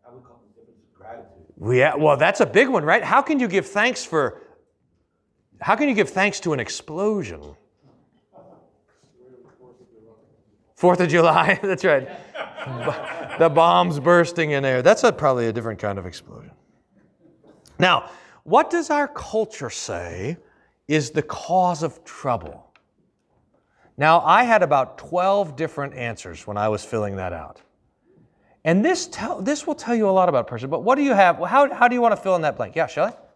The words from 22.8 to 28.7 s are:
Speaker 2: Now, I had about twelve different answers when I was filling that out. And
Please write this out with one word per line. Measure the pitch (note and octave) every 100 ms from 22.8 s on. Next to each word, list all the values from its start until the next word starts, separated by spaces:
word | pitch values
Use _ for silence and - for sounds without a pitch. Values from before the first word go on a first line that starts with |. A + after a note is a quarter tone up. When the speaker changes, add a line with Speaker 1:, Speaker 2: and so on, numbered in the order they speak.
| _ _ _ _ _ _ _ _ _ _ _ -
Speaker 2:
Now, | D3+ E3
I | C#3+ G3
had | B3 G#3+
about | E3+ C#3+ B2+ -
twelve | - F3 F#3 G3+ F3+ C3
different | D#3 - C#3
answers | B2+ A#2+ A2 F#2 E2+ -
when | G#2
I | G#2+
was | G#2+ -
filling | A2+ G#2 G2
that | F#2
out. | E2+ D2+ - _ _ _ _ _ _ _ _ _ _
And | D#3